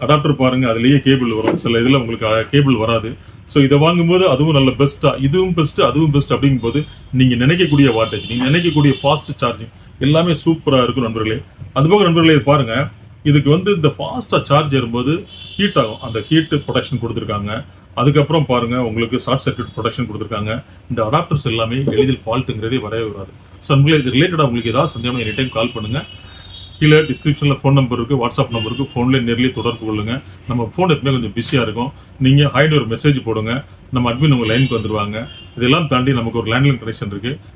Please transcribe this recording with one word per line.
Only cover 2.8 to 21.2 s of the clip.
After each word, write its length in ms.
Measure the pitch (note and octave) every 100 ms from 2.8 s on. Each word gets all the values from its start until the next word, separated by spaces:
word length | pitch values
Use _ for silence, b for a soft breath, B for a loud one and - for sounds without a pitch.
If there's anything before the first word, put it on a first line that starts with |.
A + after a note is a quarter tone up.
வராது. 280 | A2+ A2+ A2 - B B -
So 40 | D3+ C3+
இதை 120 | C#3+
வாங்கும்போது 420 | D#3+ F3 E3+ F3+ F#3
அதுவும் 260 | C3 D#3+ C#3+
நல்ல 140 | C3 A#2+
பெஸ்டா, 320 | C#3 - C#3+ C3 C#3
இதுவும் 260 | F#3 F#3 E3+
பெஸ்ட், 200 | D3+ - B2+
அதுவும் 220 | C#3 D#3+ C#3
பெஸ்ட் 180 | - A#2
அப்படிங்கும்போது 460 | C#3 B2+ A#2 C#3 - B - B2+
நீங்க 160 | B2+ A#2
நினைக்கக்கூடிய 500 | C3 F3+ E3 C#3+ C3+ A2+
வாட்டேஜ், 280 | A2+ G#2 F#2+
நீங்க 120 | A#2+ C3
நினைக்கக்கூடிய 440 | E3+ E3+ D3 D3 C3
ஃபாஸ்ட் 320 | C#3 D3 - -
சார்ஜிங் 280 | A#2+ G#2+ A2+ b b - C3
எல்லாமே 260 | D#3 F3 D#3
சூப்பரா 360 | E3 D#3+ D3 C3 A#2+
இருக்கும் 200 | B2+ A2+
நண்பர்களே. 300 | A2+ A2 A2+ - - - C3
அது 100 | D#3
போக 80 | G#3 F3
நண்பர்களே 280 | E3 D#3+ D3
இது 60 | C#3+
பாருங்க, 240 | D3 A2+ B2 D3 - - - D3+
இதுக்கு 200 | C#3+ C#3 E3+
வந்து 140 | G3 F#3
இந்த 120 | D3 -
ஃபாஸ்டா 440 | - - - D#3+ -
சார்ஜ் 260 | C#3+ D3 C3+
ஏறும்போது 340 | A#2 A#2+ C3 F3 - - - -
ஹீட் 240 | G3+ D3
ஆகும், 180 | A2 A2 A2+
அந்த 100 | A2+ G#2
ஹீட் 260 | D#3+ D3+ D3 -
ப்ரொடெக்ஷன் 360 | D#3 - A#2
கொடுத்துருக்காங்க. 480 | A2+ G#2 G#2 G#2 G2+ A#2 - b b -
அதுக்கப்புறம் 460 | C3+ D3 C#3+ E3 C3
பாருங்க 280 | B2 A#2 B2+ A#2
உங்களுக்கு 300 | A2 A2 B2
ஷார்ட் 180 | A#2+ C3+
சர்க்யூட் 260 | B2+ G#2+ - -
ப்ரொடெக்ஷன் 300 | A2+ - A#2
கொடுத்துருக்காங்க. 440 | G#2 G2+ G#2 G#2+ A2+ b b -
இந்த 100 | A#2 A2
அடாப்டர்ஸ் 380 | D#3